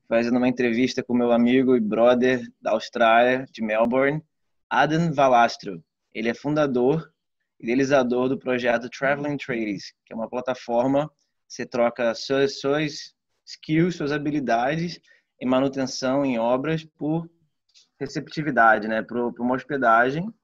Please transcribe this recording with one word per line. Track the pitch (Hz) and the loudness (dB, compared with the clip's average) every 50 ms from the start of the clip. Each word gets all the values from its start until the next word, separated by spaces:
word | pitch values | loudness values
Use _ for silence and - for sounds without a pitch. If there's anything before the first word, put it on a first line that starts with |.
| _ | _
fazendo | - 117 117 117 120 127 | 0 0 0 2 2 0
uma | 123 127 | 2 2
entrevista | 127 127 123 123 120 113 120 127 123 - 131 - | 0 0 0 0 0 2 2 0 0 0 -4 -4
com | - 120 | -2 0
meu | 123 120 120 117 | 0 2 2 4
amigo | 117 120 120 127 135 127 127 127 | 4 4 4 4 4 4 4 2
e | 120 | 2
brother | 107 101 107 110 117 123 123 120 123 127 131 120 117 117 _ _ | 2 0 2 4 4 4 6 4 4 2 0 0 -4 -10 _ _
da | - - | -4 -2
Austrália, | 107 113 - - - 120 117 113 113 117 123 127 127 131 135 - | -2 -2 -4 -6 0 2 4 6 6 6 4 4 2 0 -4 -10
de | - 113 | -8 -8
Melbourne, | 110 107 107 113 117 120 127 131 135 143 151 156 - _ _ _ _ _ _ _ _ - | -4 -2 0 0 0 2 2 2 2 0 -2 -4 -8 _ _ _ _ _ _ _ _ -4
Adam | 113 123 147 151 160 160 170 160 | 0 2 2 2 2 0 0 0
Valastro. | 139 143 135 131 123 117 117 113 - - 98 101 90 82 _ _ _ _ _ _ - | 2 2 4 4 6 4 4 4 0 -8 -12 -12 -12 -12 _ _ _ _ _ _ -10
Ele | 110 110 117 | -4 -4 -4
é | 113 | -4
fundador | - - 143 151 151 147 139 123 123 123 131 156 160 - _ _ _ _ _ _ _ _ _ _ _ | -4 -4 -4 0 0 0 0 0 2 2 2 0 0 -4 _ _ _ _ _ _ _ _ _ _ _
e | - | -6
idealizador | 113 123 135 135 131 143 131 127 120 123 123 127 131 | -2 0 0 2 2 2 2 2 2 0 0 0 -2
do | 135 135 | -2 -4
projeto | - 127 127 120 123 120 117 117 123 117 | -4 -4 -4 -2 0 -2 -2 -2 -4 -8
Traveling | - - 139 135 143 143 147 147 143 | -8 -4 -2 -2 -2 -2 -4 -6 -6
Tradies, | 131 - - 120 113 110 104 98 87 - - _ _ _ | -8 -6 -6 -6 -4 -4 -6 -6 -8 -10 -16 _ _ _
que | _ 110 | _ -10
é | |
uma | 113 110 110 | -10 -10 -8
plataforma | 120 127 127 131 127 - - - 117 120 123 135 139 143 151 151 _ _ _ _ _ _ _ | -8 -8 -6 -6 -8 -8 -6 -2 0 0 2 2 0 0 -2 -4 _ _ _ _ _ _ _
que | _ - | _ -14
você | - 120 | -12 -12
troca | 120 - 123 117 117 117 - 120 113 113 | -6 -2 0 0 0 0 0 -2 -2 -2
suas, | - - - 135 135 139 139 139 - | -4 -4 -2 0 2 0 0 -2 -4
suas | - 139 143 151 156 143 - - - - _ _ _ _ _ _ _ | -4 -2 -2 -2 -2 -4 -6 -12 -16 -18 _ _ _ _ _ _ _
skills, | - - _ - - 156 160 175 180 165 | -20 -20 _ -6 -2 0 2 2 0 0
suas | - 151 139 151 | -4 -4 -4 -4
habilidades | 147 143 151 147 151 127 117 117 117 123 139 156 165 175 170 165 - _ _ _ _ _ _ _ - | -2 -4 -4 -4 -2 -2 0 0 0 0 -2 -2 -2 -4 -6 -8 -12 _ _ _ _ _ _ _ -8
em | 127 | -2
manutenção | 127 127 131 139 139 135 135 131 127 - - 131 127 135 143 139 | 0 2 2 2 0 -2 -4 -6 -6 -6 -4 -4 -2 0 0 0
em | 135 120 113 | 0 0 0
obras | 113 117 127 131 139 156 160 160 160 - _ | 0 0 0 0 0 -2 -4 -4 -6 -12 _
por | - 143 151 160 165 165 170 _ _ _ _ _ _ _ _ _ - _ _ _ - | -8 -4 -4 -2 -4 -4 -8 _ _ _ _ _ _ _ _ _ -20 _ _ _ -12
receptividade, | 139 135 - 160 - - - 160 147 151 127 117 113 113 110 107 104 | -10 -8 -8 -8 -10 -8 -8 -6 -4 -2 4 6 6 6 6 4 0
né? | 110 110 110 | -2 -2 -4
Por, | - - 113 120 120 117 120 | -4 -4 -4 -4 -4 -4 -4
por | 120 120 | -4 -2
uma | 123 131 | -2 -2
hospedagem | 127 - - 147 135 123 113 113 117 123 131 143 165 190 226 - _ | -2 -4 -6 -4 0 2 4 4 4 4 2 0 -4 -6 -8 -12 _